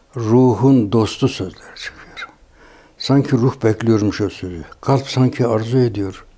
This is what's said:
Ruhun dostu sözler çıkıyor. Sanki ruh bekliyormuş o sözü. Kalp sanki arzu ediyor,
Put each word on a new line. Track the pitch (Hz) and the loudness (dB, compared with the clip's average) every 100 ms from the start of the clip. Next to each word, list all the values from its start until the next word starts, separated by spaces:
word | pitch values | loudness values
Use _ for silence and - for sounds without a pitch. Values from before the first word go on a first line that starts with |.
| _ 123 | _ -6
Ruhun | 110 120 127 101 135 135 101 | 2 4 4 4 4 4 2
dostu | 113 107 - 131 | 0 0 -2 -4
sözler | - 92 - - - | -4 -10 -12 -20 -18
çıkıyor. | - - - - - _ _ _ - - _ - | -16 -18 -20 -18 -18 _ _ _ -20 -20 _ -10
Sanki | - 139 - | 0 0 2
ruh | 127 123 - | 0 0 0
bekliyormuş | 110 107 113 110 101 - | -2 0 0 0 0 -2
o | 101 | -6
sözü. | - 92 87 76 - | -6 -12 -12 -14 -8
Kalp | - 135 - | -2 -2 0
sanki | - 127 - 120 | 0 0 0 0
arzu | 110 113 131 | -2 0 0
ediyor, | 123 101 98 92 - | 0 -2 -8 -10 -18